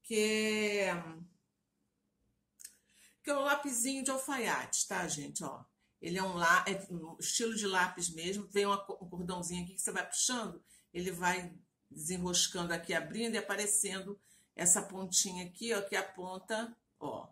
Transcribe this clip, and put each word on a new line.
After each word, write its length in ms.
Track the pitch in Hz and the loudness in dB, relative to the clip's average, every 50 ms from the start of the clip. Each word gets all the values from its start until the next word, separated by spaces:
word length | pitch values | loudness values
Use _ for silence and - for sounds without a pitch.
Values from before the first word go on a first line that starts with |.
Que 760 | - - 226 214 214 214 214 214 214 214 214 214 214 208 202 202 | -4 0 2 4 4 6 4 4 4 4 4 2 2 2 2 2
é, 240 | 196 185 175 170 165 165 160 165 175 - _ _ _ _ _ _ _ _ _ _ _ _ _ _ _ _ _ _ _ _ _ _ _ _ _ _ - - - _ _ _ _ - - - _ _ - | 2 2 2 -2 -4 -8 -12 -12 -16 -18 _ _ _ _ _ _ _ _ _ _ _ _ _ _ _ _ _ _ _ _ _ _ _ _ _ _ -18 -18 -18 _ _ _ _ -20 -20 -20 _ _ -2
que 60 | 294 | 0
é 80 | 285 | 2
um 40 | 277 | 2
lapisinho 640 | 277 285 294 285 285 285 247 233 - 269 269 269 254 | 4 4 4 2 2 -2 0 0 0 0 0 0 0
de 60 | 277 | 0
alfaiate, 800 | 262 262 262 294 277 254 220 185 147 131 123 - - - - | 0 0 0 -2 0 0 2 2 0 0 0 -2 0 0 0
tá, 200 | - 202 185 175 | 0 0 -2 -2
gente? 360 | 160 - 147 147 143 143 - 175 | -2 -4 -4 -6 -6 -6 -6 -6
Ó, 200 | 135 139 - - _ _ _ _ _ _ _ | -6 -8 -10 -16 _ _ _ _ _ _ _
ele 200 | - 165 175 190 | -6 -4 -2 0
é 20 | |
um 140 | 190 190 180 | 0 0 2
lá-, 280 | 175 170 165 175 185 - | 4 6 6 6 6 6
é 260 | 196 190 - - - 180 | 2 -2 -2 -4 -8 -8
um 240 | 170 156 165 165 | -8 -8 -10 -10
estilo 380 | - - - - - 233 226 226 | -6 -4 -2 0 2 0 0 0
de 100 | 208 208 | 0 0
lápis 460 | 190 190 185 175 180 - 175 175 170 | 2 4 4 2 2 0 -4 -4 -4
mesmo, 360 | 160 160 165 180 196 208 196 | -4 -4 -4 -4 -4 -4 -6
vem 200 | - - 202 202 | 0 2 2 4
uma 100 | 202 202 | 4 2
co-, 260 | 196 - - - - 180 | 0 -2 -8 -10 -10 -10
um 60 | - | -10
cordãozinho 540 | 180 175 175 175 185 175 175 175 180 180 175 | -8 -6 -4 -4 -4 -4 -4 -4 -4 -4 -6
aqui 100 | 180 190 | -6 -6
que 80 | - | -4
você 100 | - 208 | -4 -2
vai 140 | 190 190 175 | -2 -2 -4
puxando, 580 | - - - - - 247 240 214 185 170 - _ _ - - _ _ - | -2 0 2 2 2 2 0 -2 -6 -8 -12 _ _ -20 -20 _ _ -6
ele 160 | 175 180 185 | -4 -4 -4
vai 420 | 170 170 180 180 180 185 175 175 - - _ _ _ _ _ _ | -2 2 2 2 2 2 -2 -8 -12 -16 _ _ _ _ _ _
desenroscando 840 | - 156 151 160 185 180 180 180 175 175 - - - 180 175 165 | -14 -8 -4 -4 -2 0 0 2 4 4 4 4 2 -2 -2 0
aqui, 220 | 170 165 - - 175 | -2 -4 -2 0 0
abrindo 400 | 165 160 151 - 214 233 233 226 | 0 0 -2 -4 -2 -2 0 0
e 40 | 208 | -2
aparecendo 800 | - - 196 202 214 196 - - - 190 185 190 180 196 202 - _ _ - - _ _ _ | -2 -2 -2 0 2 4 4 4 2 2 -2 -4 -6 -8 -12 -12 _ _ -20 -20 _ _ _
essa 240 | - 175 - - 208 - | 2 4 4 6 4 2
pontinha 600 | - 185 190 190 180 185 - - 196 180 180 180 | -4 -6 -6 -6 2 2 2 2 2 -2 -6 -8
aqui, 280 | 180 - - 226 233 220 | -10 -10 -6 -2 0 0
ó, 80 | 202 | 0
que 140 | 196 - 202 | -2 0 -2
é 40 | 190 | -2
a 80 | 190 | -2
ponta, 680 | - - 185 180 185 185 185 - - 226 214 233 226 233 _ _ _ _ _ | -2 -8 -10 -10 -8 -10 -10 -6 -4 -4 -4 -4 -8 -12 _ _ _ _ _
ó, 280 | - 139 113 - - - | -8 -6 -6 -8 -10 -14